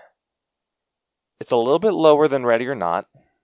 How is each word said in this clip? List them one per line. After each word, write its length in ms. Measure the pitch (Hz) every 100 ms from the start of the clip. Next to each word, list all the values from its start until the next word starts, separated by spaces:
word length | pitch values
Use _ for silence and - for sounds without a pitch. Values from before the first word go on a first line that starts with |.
| _ _ _ _ _ _ _ _ _ _ _ _ _ -
it's 100 | -
a 60 | 123
little 220 | 120 165
bit 140 | 214
lower 340 | 160 160 147 151
than 160 | 135
Ready 220 | 120 117 127
or 80 |
Not. 320 | 127 87 90 - _ _ _